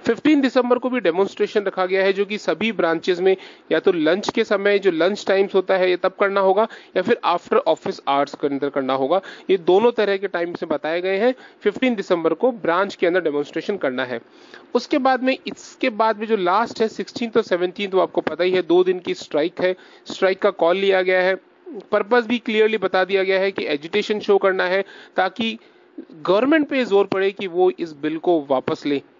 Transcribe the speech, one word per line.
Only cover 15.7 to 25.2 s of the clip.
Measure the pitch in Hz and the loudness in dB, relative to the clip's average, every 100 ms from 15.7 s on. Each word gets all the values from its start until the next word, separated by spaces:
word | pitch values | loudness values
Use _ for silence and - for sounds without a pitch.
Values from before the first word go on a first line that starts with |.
| - 262 | -4 -4
बाद | 208 220 214 | 0 0 0
में | 214 | -2
जो | 220 | 0
लास्ट | 175 190 233 - | 2 0 0 -2
है, | 220 | -4
सिक्सटीन्थ | 220 196 - 233 226 | -4 -12 -8 -2 -2
और | |
सेवनटीन्थ, | 214 180 180 180 202 | 0 -2 -2 -4 -2
वो | 185 | 0
आपको | 170 - | 0 -2
पता | 165 156 | 0 0
ही | 180 | 2
है, | 185 | 0
दो | 165 175 | 2 4
दिन | 185 180 | 4 0
की | 170 | -4
स्ट्राइक | 180 - 156 165 - | -8 -4 -2 -2 0
है, | 180 185 - - - | -2 -2 -10 -20 -18
स्ट्राइक | - 190 190 | -2 0 2
का | 208 | 0
कॉल | 190 165 190 | 2 2 2
लिया | 196 190 | 2 2
गया | 185 185 | 2 2
है। | 180 185 _ _ - 254 - | 2 -2 _ _ -18 -16 -4
पर्पस | 208 196 247 220 | -2 2 0 2
भी | 240 | -4
क्लियरली | - 214 214 220 | -2 2 2 2
बता | 185 185 | 0 0
दिया | 185 196 | 0 0
गया | 190 190 | 2 2
है | 196 | 0
कि | 190 - | -2 -4
एजिटेशन | 151 156 208 202 208 | -4 -2 -4 -2 -4
शो | 196 196 | 2 2
करना | 190 190 | 4 0
है, | 180 190 196 - - | 0 0 -2 -10 -10
ताकि | - | -2